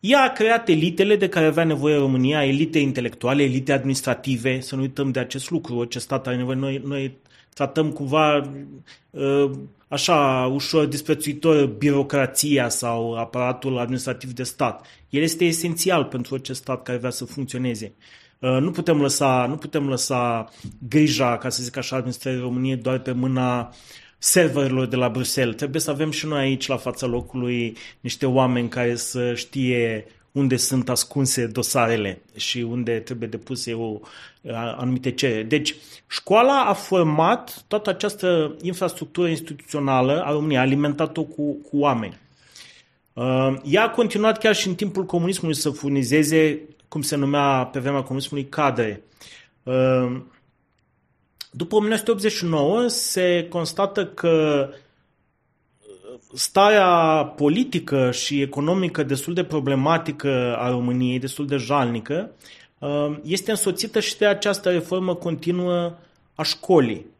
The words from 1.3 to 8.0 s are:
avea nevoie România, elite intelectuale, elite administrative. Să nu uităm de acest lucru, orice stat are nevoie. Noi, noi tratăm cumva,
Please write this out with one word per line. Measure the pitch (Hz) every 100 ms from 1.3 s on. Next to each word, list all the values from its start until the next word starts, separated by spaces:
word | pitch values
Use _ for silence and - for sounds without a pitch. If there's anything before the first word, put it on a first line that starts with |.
| 180 160
avea | 156
nevoie | 165 147 147 147
România, | 139 131 127 151
elite | 139 139 156 156
intelectuale, | 139 127 120 - 120 143
elite | 139 127 131
administrative. | 135 135 135 - 120 - 127 127 131
Să | 131
nu | 135
uităm | 135 135 135
de | 131
acest | 127 139 -
lucru, | 170 - 120
orice | 120 120
stat | - 135 127
are | 123
nevoie. | 123 131
Noi, | 135 135
noi | 139 139 135 131 _ _ _
tratăm | - 139 160 156
cumva, | 147